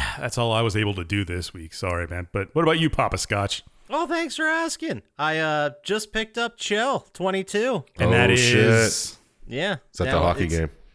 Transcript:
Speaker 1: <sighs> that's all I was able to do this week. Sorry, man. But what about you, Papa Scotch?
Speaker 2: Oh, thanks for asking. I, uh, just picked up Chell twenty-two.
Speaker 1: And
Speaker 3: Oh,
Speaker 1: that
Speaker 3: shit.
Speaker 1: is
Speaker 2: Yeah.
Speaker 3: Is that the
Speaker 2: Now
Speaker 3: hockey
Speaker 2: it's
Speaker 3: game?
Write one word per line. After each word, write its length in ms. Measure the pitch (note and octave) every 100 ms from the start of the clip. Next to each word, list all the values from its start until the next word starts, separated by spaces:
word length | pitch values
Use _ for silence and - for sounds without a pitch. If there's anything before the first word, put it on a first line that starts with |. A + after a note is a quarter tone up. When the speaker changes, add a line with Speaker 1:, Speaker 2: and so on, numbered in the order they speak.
| -
Speaker 1:
<sighs> 120 | -
that's 200 | B2+ -
all 140 | A#2
I 100 | A2+
was 140 | A#2 G#2
able 180 | G#2
to 100 | F#2+
do 200 | E2+ G2+
this 280 | F#2 F2 E2+
week. 180 | F#2 D#2+
Sorry, 320 | - F#2+ F2 E2
man. 180 | F2 F2
But 200 | G2+ G2
what 80 | D#3
about 160 | D#3+ D#3+
you, 100 | D#3+
Papa 280 | - A2 F#2+
Scotch? 440 | - G#2 G2+ - - _ -
Speaker 2:
Oh, 160 | C#4 D#4+
thanks 300 | E4 E4 -
for 100 | D#4+
asking. 560 | D#4+ E4 - D#4+ C3 - -
I, 200 | D3+ D#3+
uh, 320 | D#3 D3+ D3 C#3+
just 280 | - G#3 G#3+
picked 260 | A3 A3 A#3
up 180 | A#3 -
Chell 500 | - G#3 B3+ A3+ -
twenty-two. 720 | - F#3 F#3+ F#3+ G#3 B3 G#3+ - -
Speaker 1:
And 100 | A2+
Speaker 3:
Oh, 20 |
Speaker 1:
that 260 | A#2+ A#2+ B2
Speaker 3:
shit. 180 | B2 A#2+
Speaker 1:
is 640 | A#2+ A2+ A2 - - - _ _ -
Speaker 2:
Yeah. 280 | B2 F#3+ E3 _
Speaker 3:
Is 60 | -
that 60 | C3
the 40 |
Speaker 2:
Now 100 | -
Speaker 3:
hockey 220 | E2+ E2
Speaker 2:
it's 120 | F2 E2
Speaker 3:
game? 140 | D#2+ - -